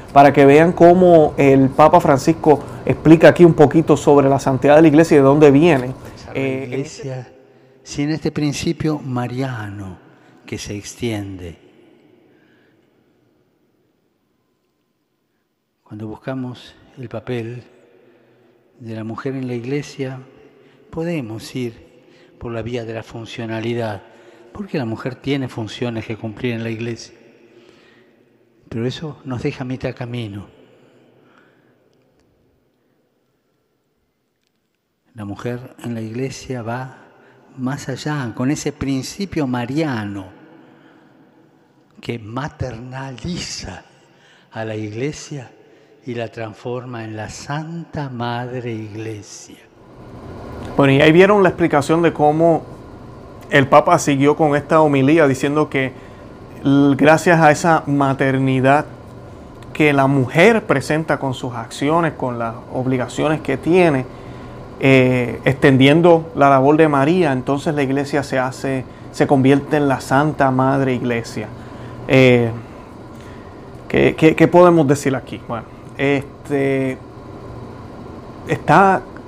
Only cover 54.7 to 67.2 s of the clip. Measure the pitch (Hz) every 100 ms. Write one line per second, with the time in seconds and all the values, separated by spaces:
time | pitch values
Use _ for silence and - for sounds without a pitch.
54.7 | 160 156 139 131 165 143 131 147 151 147
55.7 | 139 131 - - - - - - - 139
56.7 | 139 143 139 151 160 185 165 151 143 175
57.7 | 160 - 143 139 135 139 135 131 131 131
58.7 | 143 147 - - - - - - - -
59.7 | - 151 139 135 139 120 160 196 226 -
60.7 | 170 - 156 160 147 139 127 131 117 117
61.7 | - 139 170 160 147 131 120 113 113 -
62.7 | 135 127 131 113 - 147 156 - 131 156
63.7 | 185 170 135 123 - - - - - -
64.7 | - 139 131 127 127 120 110 143 131 147
65.7 | 131 135 156 175 165 160 143 139 135 135
66.7 | 156 160 139 139 185